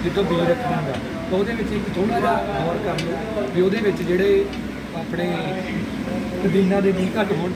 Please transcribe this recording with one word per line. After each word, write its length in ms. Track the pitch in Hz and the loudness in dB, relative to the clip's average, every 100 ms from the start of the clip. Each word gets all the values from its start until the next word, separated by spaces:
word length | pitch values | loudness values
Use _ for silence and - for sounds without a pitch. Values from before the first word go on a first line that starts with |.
ਜਿੱਥੋਂ 200 | 175 165 | 0 0
ਬੀਜ 180 | 190 170 170 | 2 2 2
ਰੱਖਣਾ 320 | 170 - 160 147 | 2 2 0 0
ਗਾ, 60 | 131 - - - | -4 -4 -6 -2
ਤਾਂ 80 | 185 | 0
ਉਹਦੇ 140 | 202 | 0
ਵਿੱਚ 180 | 233 208 | -2 -2
ਇੱਕ 120 | 208 190 175 | -2 -2 0
ਥੋੜ੍ਹਾ 240 | 202 233 | 0 2
ਜਿਹਾ 160 | - 113 - | 2 0 0
ਗੌਰ 300 | - 82 85 - | -2 -2 -2 -2
ਕਰ 100 | 160 165 | -2 -2
ਲਓ 420 | 185 - 208 196 170 | -4 -4 -4 -2 2
ਵੀ 60 | |
ਉਹਦੇ 200 | 190 208 | 2 2
ਵਿੱਚ 200 | 208 175 | 0 0
ਜਿਹੜੇ 440 | 165 180 196 196 202 - - - - 170 | 0 2 4 4 2 -4 -8 -8 -8 -8
ਆਪਣੇ 300 | 165 - 180 170 156 190 - 160 - - - - - 180 196 | -6 -4 -2 -2 -2 -4 -4 -4 -4 -6 -4 -4 -4 0 2
ਨਦੀਨਾਂ 360 | 180 185 196 | 4 6 4
ਦੇ 100 | 196 | 4
ਬੀਜ 180 | 185 185 226 | 2 0 0
ਘੱਟ 120 | 202 | 0
ਹੋਣ 200 | 165 175 | 0 0